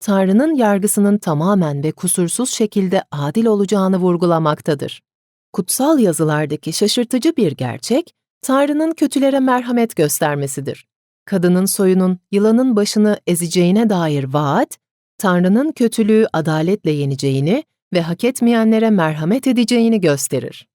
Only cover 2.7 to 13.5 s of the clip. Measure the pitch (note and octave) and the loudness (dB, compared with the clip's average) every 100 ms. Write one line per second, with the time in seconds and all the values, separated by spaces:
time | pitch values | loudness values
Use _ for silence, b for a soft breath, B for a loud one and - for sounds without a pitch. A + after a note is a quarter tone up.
2.7 | G#3 F#3+ F#3+ - D3 C#3+ A3 A3+ G#3 G3 | -2 0 -2 -4 -6 -4 0 0 0 0
3.7 | G#3 F#3+ F#3+ F3+ E3+ F3 E3 D#3 D3+ - | 0 0 0 0 0 0 0 0 -2 -4
4.7 | C#3+ - - _ _ _ _ _ - F3+ | -4 -6 -12 _ _ _ _ _ -8 -6
5.7 | - C#4 D#4 G#3 D#3 D#3 D3+ D3+ D3+ - | -2 2 2 2 2 0 0 -2 -6 -6
6.7 | - G#3+ - A#3 B3+ D#4+ E4 F#3 C3 B2 | -2 0 0 -2 -2 0 0 -2 -2 -8
7.7 | G#2+ - B3+ E4+ _ _ _ - C4+ C#4+ | -6 -2 -2 -4 _ _ _ -2 0 0
8.7 | D4 D#4+ D#4+ C#4+ C4+ C4+ C#4 C4 B3 B3 | 0 -2 -2 -2 0 0 2 0 0 0
9.7 | A#3+ A#3 - D3 - D#3 C#3+ C#3 C#3+ C3 | -2 0 0 -2 0 -2 -2 -6 -8 -10
10.7 | - _ _ _ _ - F#3+ F3+ F3+ F#3+ | -10 _ _ _ _ -6 0 2 2 0
11.7 | - F#3+ F#3 F#3 F#3 - G3+ G#3+ A3+ C4 | 0 2 2 0 -2 -4 0 2 2 2
12.7 | G#3 G#3 G#3+ G#3 G#3 - E3+ E3+ | 0 0 2 2 0 -2 -2 -2